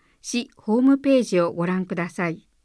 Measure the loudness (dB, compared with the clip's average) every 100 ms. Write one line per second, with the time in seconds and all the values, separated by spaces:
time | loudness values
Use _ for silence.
0 | _ _ -10 -8 -8 _ -2 2 4 2
1 | 4 2 2 0 0 -2 -4 -2 -4 -6
2 | -6 -6 -6 -6 _ _